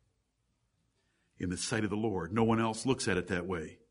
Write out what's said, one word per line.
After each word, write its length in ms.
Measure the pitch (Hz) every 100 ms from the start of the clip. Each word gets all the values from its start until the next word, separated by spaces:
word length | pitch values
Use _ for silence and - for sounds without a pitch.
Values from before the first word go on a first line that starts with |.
| _ _ _ _ _ _ _ _ _ _ _ _ _ -
in 100 | 90
the 80 | 90
sight 280 | - 113
of 60 | 107
the 60 | 104
Lord. 360 | 110 92 82
No 120 | 110
one 160 | 113 113
else 260 | 113 110 127
looks 220 | 123 117
at 80 | 90
it 120 | 87
that 180 | 90 87
way, 320 | 87 78 - _